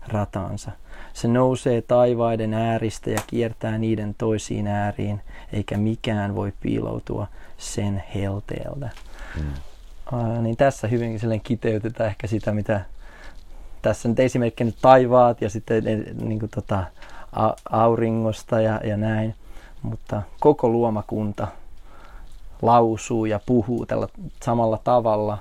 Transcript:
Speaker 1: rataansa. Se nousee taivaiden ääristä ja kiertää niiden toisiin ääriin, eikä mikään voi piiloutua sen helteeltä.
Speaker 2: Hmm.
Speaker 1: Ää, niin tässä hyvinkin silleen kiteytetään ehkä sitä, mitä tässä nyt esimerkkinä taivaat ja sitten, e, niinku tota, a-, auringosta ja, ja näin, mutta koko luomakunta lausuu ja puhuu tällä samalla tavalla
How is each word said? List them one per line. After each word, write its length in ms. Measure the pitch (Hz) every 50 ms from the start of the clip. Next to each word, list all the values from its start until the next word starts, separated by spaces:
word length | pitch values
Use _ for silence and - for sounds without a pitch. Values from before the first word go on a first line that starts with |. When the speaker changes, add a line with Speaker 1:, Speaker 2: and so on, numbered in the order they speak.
| -
Speaker 1:
rataansa. 640 | - - 104 101 - - 104 92 98 101 104 - - - - - - - - - - -
Se 140 | - -
nousee 540 | 120 117 123 131 127 131 123 - 139 123 117
taivaiden 720 | 113 - 123 123 123 123 123 117 117 117 113 113 110 110 110
ääristä 560 | 110 113 117 113 113 113 110 - - - 113
ja 100 | 110 107 -
kiertää 500 | - - 120 117 113 113 - - 113 110
niiden 380 | 110 110 110 113 107 107 104 101
toisiin 500 | - 117 113 110 104 - - 110 107 101
ääriin, 540 | 104 104 104 101 104 104 - 104 104 104 104 - - - - - - -
eikä 240 | 107 98 - -
mikään 580 | 101 104 110 113 113 - - 110 104 101 101 101
voi 180 | 101 98 101 98 -
piiloutua 680 | - 117 113 113 110 110 113 117 - - 110 107 104 - - - - - -
sen 460 | - - - - 113 101 101 101 98 - - -
helteeltä. 760 | 101 98 98 98 101 - - - - - - - 139 135 113 - - - - - - - - - 78
Speaker 2:
Hmm. 60 | 76 73 71 67 - - - - - - - - - - 127
Speaker 1:
Ää, 280 | 120 117 113 117 117
niin 160 | 113 113 113
tässä 300 | - 143 139 131 - -
hyvinkin 320 | 107 120 120 117 117 113 107
silleen 220 | 110 113 110 107
kiteytetään 680 | - - 123 104 - 113 110 110 107 117 117 - 117 107
ehkä 180 | 101 - -
sitä, 240 | 101 110 107 - -
mitä 300 | 104 104 101 - 110 98 90 - - - - - - - - - - - - - - - - - - -
tässä 280 | - 110 107 - - 123
nyt 100 | 113 113
esimerkkinä 520 | 127 127 - 131 120 117 - - 120 117 107 -
taivaat 600 | - 131 131 131 127 120 123 123 123 120 120 -
ja 80 | 127 107
sitten, 380 | 98 113 - - 113 110 110
e, 80 | 110 110 107 - - 110 113 113
niinku 240 | 113 110 107 110
tota, 360 | 104 - - - - 107 98 90 - - - - - - - - - -
a-, 220 | - 110 110 - - - -
auringosta 880 | - 110 113 117 117 113 117 113 113 113 113 110 107 - - - - 110
ja, 200 | 110 110 107 107 -
ja 140 | 113 104
näin, 380 | 101 107 110 110 110 110 113 113 - - - - - - - - -
mutta 400 | - 117 110 - - - - 104 101 - - -
koko 300 | - 147 147 143 - 117
luomakunta 800 | 113 117 120 117 110 107 101 - - 107 107 104 104 - 110 101 - - - - - - - - - - - - - - - - - - - - - -
lausuu 640 | - 110 117 120 117 113 113 107 - - 123 113 110
ja 140 | 107 107 104 -
puhuu 400 | - 123 123 101 110 120 117 120
tällä 220 | - 117 113 104 101 - - 190 - - - -
samalla 360 | - 117 120 117 113 107 107 -
tavalla 540 | - 123 123 117 113 107 107 107 104 104 104